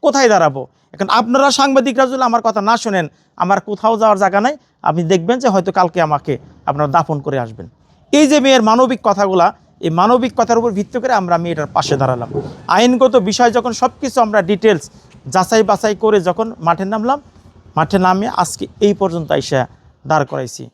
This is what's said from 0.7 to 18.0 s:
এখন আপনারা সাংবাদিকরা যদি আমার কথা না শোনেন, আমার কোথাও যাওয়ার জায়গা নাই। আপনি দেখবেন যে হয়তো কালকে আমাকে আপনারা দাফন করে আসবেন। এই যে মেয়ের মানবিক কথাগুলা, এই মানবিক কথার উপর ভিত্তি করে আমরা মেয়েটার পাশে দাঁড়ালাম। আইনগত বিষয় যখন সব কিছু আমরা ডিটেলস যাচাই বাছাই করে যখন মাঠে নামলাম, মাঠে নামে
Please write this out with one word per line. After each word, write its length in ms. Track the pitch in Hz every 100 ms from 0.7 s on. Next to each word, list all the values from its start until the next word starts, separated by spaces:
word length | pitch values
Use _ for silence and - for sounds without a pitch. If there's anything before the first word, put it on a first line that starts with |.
| _ _
এখন 160 | - 196
আপনারা 420 | 220 233 254 277
সাংবাদিকরা 560 | 262 277 269 254 240 262
যদি 160 | 262
আমার 200 | 254 233
কথা 180 | 226 214
না 160 | 202 226
শোনেন, 300 | 226 190 151 _ _ -
আমার 220 | 175 196
কোথাও 340 | 202 208 220 226
যাওয়ার 200 | 220 202
জায়গা 220 | 196 196
নাই। 140 | 233 294 _ _
আপনি 200 | - 160
দেখবেন 340 | 165 190 165 247
যে 100 | 254
হয়তো 220 | 196 185
কালকে 260 | 190 180 180
আমাকে 380 | 160 147 - 135 - - -
আপনারা 220 | 143 151
দাফন 320 | 165 156 151
করে 180 | 139 135
আসবেন। 280 | 117 110 107 _ _ _ _
এই 140 | 285 302
যে 140 | 302
মেয়ের 220 | 269 262
মানবিক 380 | 220 226 254 247
কথাগুলা, 440 | - 196 202 190 170 - _ _
এই 100 | 175
মানবিক 420 | 165 196 247 247 -
কথার 220 | 226 233
উপর 120 | 233
ভিত্তি 260 | 196 202 247
করে 120 | 247
আমরা 240 | 233 180 170
মেয়েটার 280 | 170 156 147
পাশে 280 | - 151 139
দাঁড়ালাম। 340 | 131 127 120 143 - - -
আইনগত 460 | 170 240 247 262 240
বিষয় 340 | 190 208 240
যখন 220 | 233 240
সব 180 | 220 254 -
কিছু 180 | 277 254
আমরা 220 | 220 208
ডিটেলস 420 | 175 196 220 180 - - _ - -
যাচাই 360 | 170 180 226
বাছাই 320 | 208 202 220 202
করে 220 | 220 208
যখন 260 | 175 175 226 -
মাঠে 260 | 165 170
নামলাম, 340 | 190 214 226 285 - _ - _ _ -
মাঠে 220 | 160
নামে 280 | 196